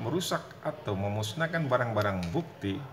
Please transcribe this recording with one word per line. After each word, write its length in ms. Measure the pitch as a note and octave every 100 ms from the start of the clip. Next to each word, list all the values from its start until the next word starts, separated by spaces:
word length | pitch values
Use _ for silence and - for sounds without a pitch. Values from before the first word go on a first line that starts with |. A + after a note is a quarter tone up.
merusak 400 | A#2 E3+ F3+ E3 - -
atau 320 | D#3 D3+ G#2+
memusnahkan 800 | F#2+ G2+ G#2+ G#2+ D#3+ D#3+ E3 C#3+
barang-barang 640 | B2+ A#2+ G#2+ G#2 F#2 F2 E2
bukti 400 | - - G2 F#2+ -